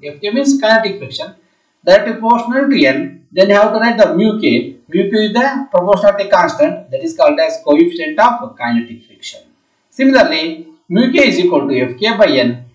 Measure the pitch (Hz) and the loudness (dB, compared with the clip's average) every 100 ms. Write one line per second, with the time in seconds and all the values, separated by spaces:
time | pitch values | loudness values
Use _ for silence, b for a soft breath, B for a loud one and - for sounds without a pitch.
0 | 147 143 208 240 269 277 214 226 214 175 | -16 -10 -4 -2 0 0 2 0 -2 -6
1 | 135 - - - _ _ _ _ 175 196 | -12 -12 -14 -16 _ _ _ _ 2 4
2 | 233 220 226 233 233 254 285 220 135 - | 2 -6 0 0 0 -2 0 2 2 0
3 | - - _ 185 202 202 220 220 233 208 | -6 -12 _ 0 2 4 2 2 -2 2
4 | 185 165 220 202 135 117 - - _ 180 | 2 2 0 0 0 0 -4 -14 _ -4
5 | - 220 214 233 262 269 - 180 180 190 | -2 0 -2 0 -2 -4 -2 -2 0 2
6 | 202 202 196 196 165 - 311 - - - | 2 0 -2 0 0 0 -2 -2 -10 -8
7 | 330 - 311 294 320 - - 147 170 - | -8 0 0 2 -2 -4 0 2 2 0
8 | 311 - 226 - - - 120 117 117 - | -8 0 0 0 -10 -6 -2 -2 -4 -14
9 | _ _ - - _ _ _ _ _ - | _ _ -20 -20 _ _ _ _ _ 0
10 | 269 262 185 320 320 - - _ _ 185 | 2 4 2 0 -6 -10 -16 _ _ 0
11 | 254 - 262 - 175 156 139 127 120 - | 2 2 2 2 0 0 0 -2 -4 -4
12 | 208 208 190 135 120 120 - | -4 2 2 2 -2 -4 -14